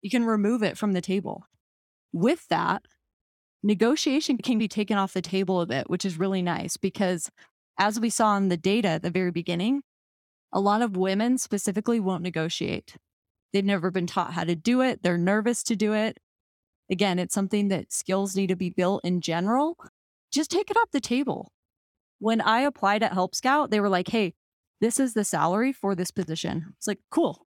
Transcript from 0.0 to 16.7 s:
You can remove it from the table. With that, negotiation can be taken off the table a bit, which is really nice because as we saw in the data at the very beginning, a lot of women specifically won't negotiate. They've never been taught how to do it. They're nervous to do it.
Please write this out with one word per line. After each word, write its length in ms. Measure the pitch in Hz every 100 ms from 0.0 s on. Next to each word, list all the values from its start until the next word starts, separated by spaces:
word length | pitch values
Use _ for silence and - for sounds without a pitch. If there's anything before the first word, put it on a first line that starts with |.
You 100 | 202
can 140 | 247
remove 380 | 233 220 202 240
it 160 | 208 -
from 160 | 214
the 80 | 190
table. 420 | 175 190 185 - - _ _ _ _ _ _
With 340 | 170 196 330 -
that, 380 | 160 170 - _ _ _ _ _ _ _ _
negotiation 760 | 208 208 226 302 - 269 - 247
can 180 | - 233
be 100 | 220
taken 280 | - 208 208
off 160 | 190
the 80 | 190
table 400 | 175 190 190 190
a 60 | 170
bit, 240 | 131 -
which 160 | 175 196
is 120 | 160
really 220 | 190 190
nice 380 | 175 165 - -
because 520 | 196 - 190 180 - _ - _ _ -
as 220 | 202 220
we 80 | 226
saw 300 | - 220 202
in 100 | 196
the 80 | 175
data 320 | 180 208 202
at 140 | 160
the 80 | 175
very 200 | 175 185
beginning, 520 | 170 170 170 202 277 - _ _ _ _ _ _
a 100 | 190
lot 200 | 196 214
of 160 | 233 185
women 400 | 185 196 233 254
specifically 640 | - 202 - 196 214 233
won't 220 | 190 185
negotiate. 760 | 175 165 160 - - - - - _ _ _ _ _
They've 100 | 196
never 280 | 196 202 175
been 160 | 180 175
taught 260 | - 175
how 120 | 170
to 120 | 165 170
do 240 | 226 247
it. 220 | 254 -
They're 160 | 180 175
nervous 440 | 175 208 220 240
to 120 | - 214
do 160 | 208
it. 260 | 214 220 - _ _ _ _ _